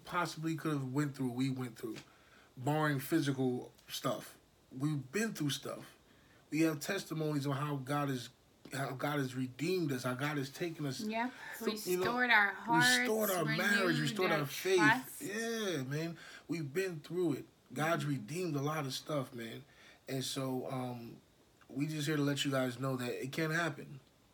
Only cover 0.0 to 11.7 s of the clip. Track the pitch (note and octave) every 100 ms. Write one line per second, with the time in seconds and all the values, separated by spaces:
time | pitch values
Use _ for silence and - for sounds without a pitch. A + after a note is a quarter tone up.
0 | - F3+ E3 D#3+ D#3+ D#3 D#3+ D3 B2+ C3+
1 | D3 C3+ C3 B2 C3+ B2+ B2 - A#2 -
2 | - - - - - - B2+ D3+ D3+ C3+
3 | - E3 C#3+ C3 C3 B2 - - - -
4 | C3+ A2 - - _ _ - C3 D3 D3
5 | B2 G3+ A3+ D#3+ D3 - A#2 - - -
6 | - - - - - D3+ D#3+ D3 - G3
7 | - D#3 D#3 D3 C#3 C#3 D3 C#3 B2+ D3
8 | C#3 B2+ - - _ - - C3+ C3 C3+
9 | C#3+ D3 B2+ B2+ B2+ A#2+ D#3+ F#3 D3+ B2+
10 | B2+ B2 D3 D3 C3 - F3 D#3 C#3+ B2+
11 | G#3+ A3 B3 - - - A3